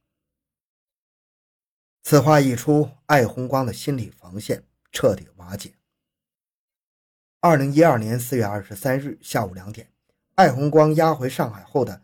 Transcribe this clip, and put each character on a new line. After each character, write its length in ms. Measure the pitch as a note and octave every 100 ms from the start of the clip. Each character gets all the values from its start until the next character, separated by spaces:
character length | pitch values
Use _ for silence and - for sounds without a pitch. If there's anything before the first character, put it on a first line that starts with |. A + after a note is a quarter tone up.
| _ _ _ _ _ _ _ _ _ _ _ _ _ _ _ _ _ _ _ _
此 160 | - D3
话 220 | C#3 D3+
一 120 | C3+
出， 380 | A#2+ - D3 D3+ - -
艾 200 | C#3+ B2
红 220 | - B2+
光 180 | C3+ B2
的 60 |
心 240 | - - C3+
理 140 | G2
防 300 | _ - G2
线 260 | - - _ _ _
彻 240 | - B2+ F#2+
底 140 | - _
瓦 180 | F2+ G2
解。 200 | - _ _ _ _ _ _ _ _ _ _ _ _ _ _ _ _ _
二 160 | F3 D3
零 180 | C#3
一 100 | C#3+
二 140 | E3 A#2+
年 220 | A2 A#2+
四 160 | A#2+ B2+
月 100 | G#2
二 160 | G#2
十 140 | G2 G#2
三 240 | C3+ C3+
日 180 | C#3+ -
下 240 | - B2+ G2
午 80 |
两 180 | F#2 F#2
点， 200 | A2 - _ _ _ _ -
艾 160 | E3+
红 180 | B2 D3
光 240 | D#3 D3+ D#3
押 180 | D#3+
回 160 | D3+ B2+
上 220 | - B2+
海 120 | G2
后 200 | - D3 A2+
的 160 | F#2